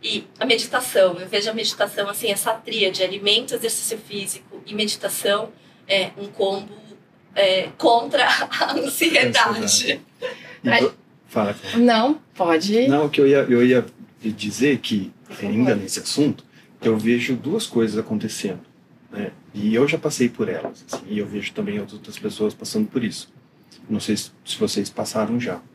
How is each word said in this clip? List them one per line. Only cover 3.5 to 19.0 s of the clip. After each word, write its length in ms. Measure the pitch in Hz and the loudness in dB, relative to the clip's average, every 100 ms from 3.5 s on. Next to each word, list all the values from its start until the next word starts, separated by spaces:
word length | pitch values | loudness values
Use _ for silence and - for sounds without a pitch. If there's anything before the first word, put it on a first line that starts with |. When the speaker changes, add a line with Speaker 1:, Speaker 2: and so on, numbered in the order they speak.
Speaker 1:
exercício 420 | 233 220 220 - 220 | -4 -4 -4 -4 -8
físico 640 | - 202 196 - - - - | -8 -10 -8 -10 -12 -20 -12
e 80 | |
meditação, 760 | 208 214 - 196 - 202 208 233 - _ _ - | -4 -4 -2 -6 -4 0 0 -2 -12 _ _ -2
é 220 | 196 180 - | 0 0 -8
um 80 | 202 | -14
combo, 460 | - 196 196 208 208 - - _ _ _ | -2 -2 -2 -8 -18 -20 -20 _ _ _
é, 340 | - 196 190 160 - | 0 2 2 -2 0
contra 480 | - 233 277 285 - | 4 4 2 0 2
<laughs> 240 | - - - | 2 -2 -4
a 120 | - | -2
ansiedade. 880 | 294 277 - 330 302 247 233 226 220 | -2 -4 0 2 2 2 2 2 0
Speaker 2:
Ansiedade. 380 | 208 - - - - _ - - - - | 0 0 0 -4 -8 _ -12 -12 -18 -6
E 40 | 123 | 0
Speaker 3:
Ai. 120 | 120 | 2
Speaker 2:
vo-, 120 | 131 - _ _ _ | 2 -2 _ _ _
fala, 260 | - 104 | -2 -2
Clara. 240 | 104 - 233 | -2 -4 4
Speaker 3:
Não, 420 | 240 226 240 311 _ | 6 6 4 0 _
pode. 520 | - 175 160 190 214 262 | -2 2 2 4 4 4
Speaker 2:
Não, 200 | 147 147 | 4 2
que 120 | 147 | 4
eu 60 | 139 | 6
ia, 120 | 139 127 | 6 6
eu 160 | 120 | 6
ia 200 | 123 127 110 - - _ | 6 6 2 -10 -20 _
dizer 540 | 113 101 104 101 139 135 | -8 -6 -6 0 2 2
que, 340 | - 107 92 - - | 0 -2 -4 -12 -20
Speaker 3:
Por 100 | - | -10
favor. 140 | 101 | -4
Speaker 2:
ainda 240 | 104 127 104 | 2 2 2
nesse 240 | 98 - | -2 -8
assunto, 440 | - - 143 - - - _ _ | -4 0 0 0 -10 -20 _ _
eu 140 | 117 110 | 0 2
vejo 380 | 110 120 120 123 | 2 0 0 -4
duas 280 | 117 214 - | -2 -4 -2
coisas 300 | 123 113 104 | 0 0 -2
acontecendo, 640 | 107 107 107 - 101 90 - _ _ _ | -4 -4 -4 -6 -6 -8 -14 _ _ _